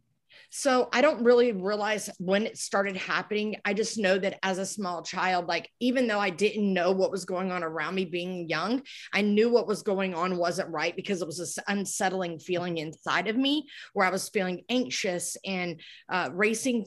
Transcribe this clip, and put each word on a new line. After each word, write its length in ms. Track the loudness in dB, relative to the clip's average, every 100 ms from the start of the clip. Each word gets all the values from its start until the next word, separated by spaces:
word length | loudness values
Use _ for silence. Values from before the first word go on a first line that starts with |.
| _ _ _ -20 -16
So 380 | -4 2 2 2
I 80 | 4
don't 220 | 4 4
really 280 | 6 8 6
realize 560 | 2 -2 0 0 -2 -4 -8
when 280 | 0 2 0
it 100 | -6
started 400 | -2 0 0 -4
happening. 600 | -2 -2 0 -2 -2 -4 -2
I 80 |
just 240 | 0 -2 0
know 200 | 2 4
that 200 | 2 -2
as 140 | -2 -2
a 80 |
small 380 | -4 -4 -4 -4
child, 440 | -6 -2 0 0 0
like, 240 | -2 -4 _
even 280 | 2 4 2
though 140 | 2
I 100 | 0
didn't 420 | 2 0 2 2
know 180 | 4 4
what 180 | 4 2
was 160 | 0 -4
going 260 | -4 -2
on 100 | -2
around 320 | -4 -4 -4
me 120 | -2 -2
being 420 | -4 -4 -6 -2
young, 340 | -2 0 -2 -4 -16 -4
I 80 | 0
knew 300 | 2 4 4
what 160 | 4 2
was 160 | -2
going 320 | -2 0 0
on 240 | -2 -2 0
wasn't 320 | 0 -2 -4
right 260 | -2 -2 -4
because 240 | -6 -4
it 60 | -4
was 100 | -6
this 220 | -8 -8 -4
unsettling 680 | -4 -2 -2 0 0 -4 -6
feeling 400 | -4 -2 -2 -4
inside 500 | -6 -8 -2 0 0
of 80 | 0
me 320 | 2 0 -2 -16 -10
where 140 | 0 2
I 40 |
was 200 | 2 -2
feeling 340 | -2 -2 -4 -2
anxious 680 | -2 -2 -2 -2 -2 -4 -8
and, 380 | -6 -4 -4 -6 -12 -20 -4
uh, 220 | -2 -2
racing 540 | 0 0 2 0 0